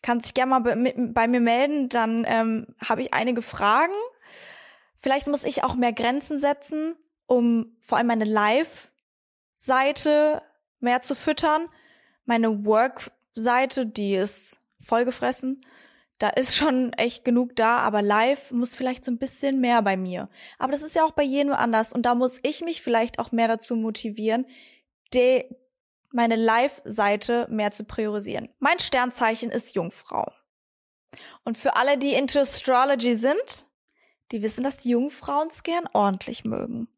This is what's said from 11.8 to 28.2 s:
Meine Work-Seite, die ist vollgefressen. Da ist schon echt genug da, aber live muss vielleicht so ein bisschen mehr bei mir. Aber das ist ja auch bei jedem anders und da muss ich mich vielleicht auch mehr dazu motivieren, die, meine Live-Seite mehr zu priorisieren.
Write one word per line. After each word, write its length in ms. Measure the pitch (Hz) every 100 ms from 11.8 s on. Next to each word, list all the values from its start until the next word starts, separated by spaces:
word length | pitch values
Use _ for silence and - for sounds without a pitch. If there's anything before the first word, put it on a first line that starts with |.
| _ _ _ _ -
Meine 400 | 233 226 208 208
Work-Seite, 1200 | 214 254 254 - _ _ - 226 247 262 269 240
die 280 | 220 202 196
ist 440 | 208 - - - _ _
vollgefressen. 800 | - 233 240 247 240 254 262 269 - - - _ _ _
Da 120 | 208
ist 260 | - 254 -
schon 380 | 302 254 254
echt 320 | - 233 - -
genug 300 | 240 247 240
da, 220 | 226 240
aber 240 | - 208
live 500 | 202 208 233 277 -
muss 240 | 240 240 -
vielleicht 300 | 254 254 -
so 60 |
ein 80 | 233
bisschen 400 | 269 - 277 269
mehr 240 | 247 240
bei 140 | 202 190
mir. 320 | 185 180 196 - - -
Aber 140 | 254
das 100 | 285
ist 140 | 311 330
ja 100 | 320
auch 60 |
bei 120 | -
jedem 300 | 285 277 285
anders 400 | 277 233 226 226
und 140 | - 240
da 80 | 240
muss 240 | 254 254
ich 220 | 277 302
mich 180 | 339 320
vielleicht 380 | - 233 233 -
auch 120 | 233
mehr 160 | 233 226
dazu 280 | 226 - 233
motivieren, 720 | 220 214 226 208 214 226 254 - - _ _ _ _
die, 320 | 254 247 254 - - _ _ _ _ _
meine 240 | 247 233 226
Live-Seite 1120 | 226 226 277 - - 214 202 208 - 240 240
mehr 180 | 214 208
zu 120 | -
priorisieren. 680 | 214 - 214 208